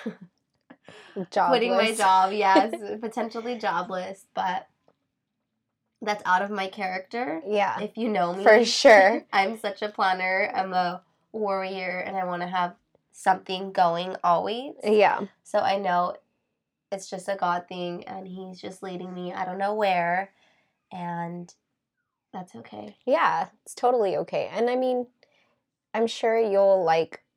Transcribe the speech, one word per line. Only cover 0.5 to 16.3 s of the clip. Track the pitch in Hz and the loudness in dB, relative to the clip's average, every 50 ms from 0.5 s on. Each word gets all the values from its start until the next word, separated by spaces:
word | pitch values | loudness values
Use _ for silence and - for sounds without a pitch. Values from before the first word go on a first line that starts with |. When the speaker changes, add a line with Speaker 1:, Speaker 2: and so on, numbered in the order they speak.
| _ _ _ - - _ _ - - - - - - 202 175 - | _ _ _ -20 -20 _ _ -20 -20 -20 -20 -14 -12 -12 -10 -4
Speaker 1:
Jobless. | - 196 180 180 254 233 | 0 0 2 2 2 2
Speaker 2:
Quitting | 226 240 185 | 2 2 2
my | 190 220 226 220 | 2 2 0 0
job, | 214 202 190 190 190 190 190 | 2 4 4 6 6 4 2
yes, | 208 208 196 190 190 196 - 226 220 233 208 202 | 2 2 4 6 6 6 4 2 -2 -8 -8 -10
Speaker 1:
<laughs> | 208 214 | -10 -8
Speaker 2:
potentially | 233 220 - 240 220 220 - 233 220 247 247 | -8 -8 -6 -6 -8 -6 -8 -10 -8 -8 -8
jobless, | 220 214 196 165 175 175 - 185 180 185 190 190 - - _ - | -6 -4 -4 -2 -4 -4 -6 -6 -8 -8 -10 -12 -16 -20 _ -8
but | 190 190 185 180 - - _ _ _ _ _ _ _ _ _ _ _ _ _ _ _ _ _ _ _ _ _ _ _ _ _ _ - | -6 -4 -4 -4 -6 -8 _ _ _ _ _ _ _ _ _ _ _ _ _ _ _ _ _ _ _ _ _ _ _ _ _ _ -10
that's | - 208 208 214 - | -6 -6 -6 -2 0
out | - - 190 | 2 2 2
of | 202 202 | 2 0
my | 214 196 190 | -4 -4 -6
character. | 190 190 208 196 185 185 190 190 - - 233 254 285 320 320 - | -6 -6 -6 -6 -6 -6 -8 -10 -8 -8 -6 -6 -6 -8 -8 -6
Speaker 1:
Yeah. | 196 208 202 196 - 107 156 | -2 0 0 0 0 -2 -4
Speaker 2:
If | 214 208 - | -8 -8 -6
you | 220 233 226 | -4 -4 -2
know | 214 185 175 175 185 | 0 0 0 0 0
me, | 196 202 | 4 6
Speaker 1:
For | 226 214 233 233 | 8 8 8 8
sure. | 226 - - - 262 220 196 185 196 240 302 - _ | 4 2 6 8 10 10 10 10 8 6 2 -2 _
Speaker 2:
<laughs> | |
I'm | - 202 190 202 226 220 | 0 2 2 0 -2 -6
such | - 202 190 - | -8 -8 -6 -6
a | 214 208 | -8 -6
planner. | - - 202 190 185 185 185 185 185 190 208 208 - | -2 0 0 0 0 0 0 0 0 0 0 -2 -2
I'm | 196 190 190 | -4 -4 -2
a | 185 185 180 175 180 180 _ _ _ _ _ _ | 0 -2 0 -2 -4 -8 _ _ _ _ _ _
warrior, | - 220 208 196 196 190 190 190 196 190 185 180 180 180 - | -8 -6 -4 -2 -2 -4 -4 -6 -6 -6 -6 -6 -6 -6 -8
and | 196 196 | -6 -6
I | 190 185 | -6 -4
wanna | 180 180 175 175 180 | -4 -6 -6 -6 -4
have | 185 185 175 175 - _ _ _ _ _ _ _ | -4 -2 -2 -4 -6 _ _ _ _ _ _ _
something | _ - - 196 185 190 - - 190 185 196 196 | _ -4 0 0 0 0 -2 -8 -8 -6 -8 -4
going | 190 190 180 170 170 170 180 185 185 - | 0 2 2 2 2 0 -4 -6 -6 -2
always. | - 175 170 165 - 190 220 240 269 294 - - | 0 2 2 2 0 -2 -6 -6 -8 -12 -12 -6
Speaker 1:
Yeah. | - 214 214 208 196 180 - - 202 - _ _ _ | -2 2 4 6 6 4 4 0 -4 -8 _ _ _
Speaker 2:
So | - - 208 | -4 -2 0
I | - - 196 202 | 0 0 -2 -2
know | 196 185 175 175 180 180 - - _ _ | -2 -2 0 0 0 -2 -6 -10 _ _